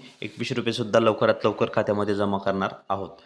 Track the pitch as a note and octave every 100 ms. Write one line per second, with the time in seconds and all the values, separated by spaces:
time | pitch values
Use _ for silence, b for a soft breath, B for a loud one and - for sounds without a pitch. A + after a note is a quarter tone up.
0 | B B G#2 - A#2+ A#2+ A2+ A2 A2 A2+
1 | A2+ G#2 A2+ G#2+ A2+ G#2 A2+ - G#2+ G#2
2 | G#2 G2+ G2+ G2 G2 F#2+ G2 - - G2
3 | F2+ -